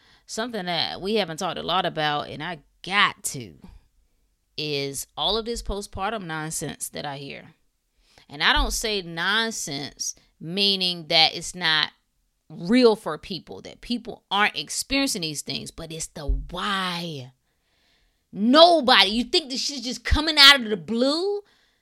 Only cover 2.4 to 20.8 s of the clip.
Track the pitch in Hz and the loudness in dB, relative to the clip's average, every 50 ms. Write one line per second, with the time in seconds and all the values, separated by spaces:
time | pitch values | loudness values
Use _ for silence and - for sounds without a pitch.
2.4 | 151 175 175 147 - _ _ _ - 170 190 202 196 165 - _ - - - 139 | -10 -10 -10 -12 -14 _ _ _ -10 -6 -4 -4 -4 -4 -8 _ -12 -12 -12 -12
3.4 | 117 92 73 - - - - - _ _ _ _ _ _ _ _ _ _ _ _ | -14 -16 -18 -20 -20 -20 -20 -20 _ _ _ _ _ _ _ _ _ _ _ _
4.4 | _ _ _ - 151 151 147 139 139 139 139 135 - - _ - 151 175 202 226 | _ _ _ -8 -6 -4 -4 -4 -4 -6 -6 -8 -12 -12 _ -4 -2 -2 -2 -2
5.4 | 220 233 233 226 - - 208 202 208 - - 196 190 208 233 214 185 165 160 156 | -4 -6 -8 -8 -6 -6 -6 -8 -8 -10 -8 -6 -6 -6 -6 -6 -8 -8 -8 -8
6.4 | 156 160 160 - 156 143 - - - - - - 143 147 139 143 139 139 143 - | -6 -6 -8 -8 -8 -8 -8 -10 -12 -12 -10 -10 -10 -10 -10 -12 -12 -14 -14 -16
7.4 | - - - _ _ _ _ _ _ _ _ _ _ _ _ - - - - 147 | -18 -20 -20 _ _ _ _ _ _ _ _ _ _ _ _ -20 -20 -16 -6 0
8.4 | 160 208 262 302 277 220 - - - 220 208 202 175 170 165 165 170 190 208 226 | 2 2 2 2 0 0 -2 -4 -4 -4 -4 -4 -6 -6 -6 -4 -2 0 0 0
9.4 | 226 226 220 - - 175 139 139 143 123 - - - - - _ _ _ _ - | 0 -2 -4 -6 -8 -8 -8 -8 -10 -10 -10 -10 -10 -10 -10 _ _ _ _ -16
10.4 | 160 160 175 202 202 202 196 190 185 180 175 170 160 151 170 160 160 - - 170 | -12 -8 -2 0 2 2 2 0 -2 -2 -4 -4 -4 0 4 4 4 4 2 -2
11.4 | 165 - - 180 175 160 156 151 - - - _ _ _ _ _ _ _ _ _ | -10 -10 -8 -4 -2 0 0 0 0 -2 -6 _ _ _ _ _ _ _ _ _
12.4 | _ - 156 170 170 175 233 254 247 226 214 220 - 180 151 156 - - 190 156 | _ -20 -14 -8 -2 2 4 6 6 6 4 2 -2 -8 -10 -10 -10 -12 -12 -12
13.4 | - - - 92 - - - - - - 240 233 208 220 - - _ - 185 202 | -12 -14 -16 -16 -16 -18 -20 -14 -8 -6 -6 -6 -8 -10 -14 -16 _ -4 0 0
14.4 | 208 202 - 147 151 - - - - - 269 277 277 269 - 202 165 156 147 139 | 0 0 0 -4 -8 -8 -6 -8 -4 -2 0 0 0 0 -2 -4 -6 -6 -8 -8
15.4 | - - 139 147 143 - - - 165 160 160 160 - - - - 147 - 151 - | -8 -8 -10 -10 -10 -12 -14 -14 -14 -12 -12 -12 -12 -12 -12 -8 -4 -2 -2 -2
16.4 | 147 - 180 185 190 202 196 190 185 180 175 170 175 170 156 139 123 131 - _ | -4 -8 -8 -6 -4 -4 -2 -2 -2 -4 -4 -6 -6 -8 -8 -10 -12 -14 -18 _
17.4 | _ _ _ _ _ _ _ _ _ _ _ _ _ _ _ _ _ _ - 185 | _ _ _ _ _ _ _ _ _ _ _ _ _ _ _ _ _ _ -6 0
18.4 | 208 240 262 311 330 349 339 311 262 220 247 196 196 190 214 240 247 - - 359 | 2 6 8 8 8 8 8 6 6 6 6 6 6 4 4 0 0 0 0 -2
19.4 | 320 240 262 220 - - 285 269 214 254 240 - - - - 302 302 320 311 302 | -2 -2 -6 -6 -6 -6 -6 -8 -8 -8 -8 -8 -4 0 0 0 2 4 8 12
20.4 | 277 269 277 277 226 208 214 180 | 12 12 12 10 6 0 -4 -4